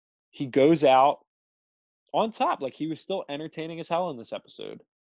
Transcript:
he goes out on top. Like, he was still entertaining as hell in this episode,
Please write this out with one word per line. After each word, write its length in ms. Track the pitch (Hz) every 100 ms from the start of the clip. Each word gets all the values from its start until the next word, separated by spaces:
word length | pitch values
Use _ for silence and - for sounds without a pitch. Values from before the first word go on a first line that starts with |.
| _ _ _
he 160 | - 139
goes 360 | 127 139 165
out 360 | 143 131 139 139 _ _ _ _ _ _ _ _ _
on 180 | 147 220
top. 300 | - 294 -
Like, 120 | 135
he 140 | - 156
was 120 | 151
still 240 | - 190 -
entertaining 500 | 143 156 165 160 165
as 80 | 160
hell 220 | 170 180
in 80 | 131
this 160 | 113
episode, 480 | 101 - - - 110 _ _ _